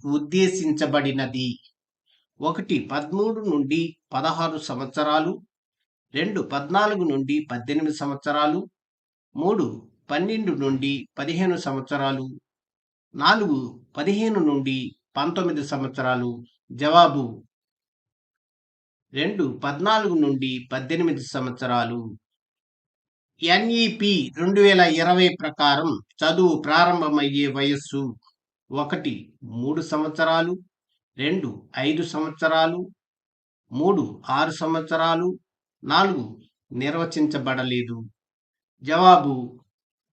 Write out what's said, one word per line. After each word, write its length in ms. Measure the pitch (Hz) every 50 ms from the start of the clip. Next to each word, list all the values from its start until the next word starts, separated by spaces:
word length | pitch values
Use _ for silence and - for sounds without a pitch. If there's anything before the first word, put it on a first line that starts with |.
| -
ఉద్దేశించబడినది. 1500 | 143 143 147 147 147 160 185 190 180 185 - 160 156 147 - 156 139 139 147 139 139 131 135 131 120 117 127 127 123 120 - _ _ _ _ _ _ _ _ _ _ _ _ _ _ _ _
ఒకటి, 480 | 139 160 180 - 185 - 175 127 - -
పదమూడు 500 | - 151 147 156 175 196 214 226 220 220
నుండి 540 | 208 202 156 143 139 135 151 165 165 165 - _ _ _ -
పదహారు 440 | 131 143 160 160 165 165 160 156
సంవత్సరాలు. 840 | 151 - - 131 123 139 131 - 151 151 151 151 160 156 175 202 - - _ _ _ _ _ _ _ _ _ _ _ _ _ -
రెండు, 280 | 135 175 214 202 180
పద్నాలుగు 640 | 135 - 139 139 139 151 175 196 214 208 208 190 180
నుండి 440 | 156 139 135 135 131 147 151 151 -
పద్దెనిమిది 460 | 143 123 113 131 143 156 156 151 147
సంవత్సరాలు. 720 | - 147 143 139 135 - 147 143 147 147 151 160 185 220 - _ _ _ _ _ _ _ _ _ _ _ _ _
మూడు, 540 | 135 156 185 226 202 147 117 - 110 - - _ _ _ -
పన్నెండు 400 | 143 151 180 208 226 220 214 185
నుండి 560 | 147 135 139 139 135 131 135 139 139 131 - - _
పదిహేను 400 | - 139 151 165 175 190 190 175
సంవత్సరాలు. 840 | 165 - 139 135 135 131 - 147 139 135 135 135 131 131 131 - - _ _ _ _ _ _ _ _ _ _ _ _ _ _ -
నాలుగు, 680 | 127 143 170 208 220 208 170 147 131 123 110 - - - _ _
పదిహేను 420 | 180 190 196 202 208 226 226 214 196
నుండి 560 | 160 151 143 139 135 135 131 131 127 120 - _ _ _ _
పంతొమ్మిది 500 | - 143 170 170 190 175 170 151 147 135
సంవత్సరాలు. 760 | - 147 131 135 127 - 139 131 127 127 123 123 120 120 120 120 - _ _ _ _
జవాబు 720 | 127 123 143 151 160 175 175 160 143 139 127 117 107 - - _ _ _ _ _ _ _ _ _ _ _ _ _ _ _ _ _ _ _ _ _ _ _ _ _ _ _ _ _ _ _ _ _ -
రెండు, 480 | 135 151 190 214 196 156 131 120 - 131
పద్నాలుగు 500 | 139 143 147 180 208 220 214 208 190 170
నుండి 560 | 160 147 139 135 131 135 131 127 127 123 - 131
పద్దెనిమిది 480 | 131 131 127 165 170 170 165 143 131 127 - -
సంవత్సరాలు. 840 | 139 127 127 123 127 131 123 123 120 117 117 120 117 117 110 104 - _ _ _ _ _ _ _ _ _ _ _ _ _ _ _ _ _ _ _ _ _ _ _ _ 165
ఎన్ఈపీ 880 | 165 180 202 220 233 233 233 233 208 - - 202 202 202 170 131 - 131
రెండు 240 | 151 170 185 196 202
వేల 180 | 202 202 196 180
ఇరవై 500 | 175 165 156 165 165 175 180 180 180 180 - -
ప్రకారం 580 | 156 151 147 - 147 143 139 143 160 165 127 - - _ _
చదువు 460 | - 151 160 170 180 185 175 156 - 147
ప్రారంభమయ్యే 840 | 143 151 170 175 175 175 170 165 151 151 151 143 139 139 143 143
వయస్సు. 680 | 139 131 139 139 143 143 139 143 - - 139 139 123 113 - _ _ _ _ _ _ _ _ _ _
ఒకటి, 640 | 127 139 147 - 185 151 - 143 113 98 - - _ _ -
మూడు 380 | 110 110 117 123 139 151 165
సంవత్సరాలు. 800 | 160 - 156 151 156 156 156 165 160 160 165 165 165 175 185 185 - _ _ _ _ _ _ _ _ _ _
రెండు, 520 | 123 135 151 180 190 151 120 101 - - _ -
ఐదు 260 | 131 135 147 156 160 165
సంవత్సరాలు. 840 | - - 151 156 160 151 - 165 160 160 160 160 165 175 180 190 208 - _ _ _ _ _ _ _ _ _ _ _ _ _ _ _
మూడు, 500 | 123 127 156 185 208 170 120 104 104 - - -
ఆరు 220 | 131 143 156 160
సంవత్సరాలు. 880 | 160 - 160 160 165 160 160 160 165 160 165 160 165 165 180 185 185 - _ _ _ _ _ _ _ _ -
నాలుగు, 560 | 131 147 170 196 196 180 143 113 - 113 113 - _ _ _ _ _
నిర్వచించబడలేదు. 1300 | - 123 135 147 151 165 165 165 - 160 151 151 147 135 123 131 131 127 127 127 123 123 120 117 117 117 113 113 - _ _ _ _ _ _ _ _ _ _ _ _ _
జవాబు 800 | 127 139 160 170 185 185 180 - 143 143 135 127 120 120 - - _ _ _ _ _ _ _ _ _ _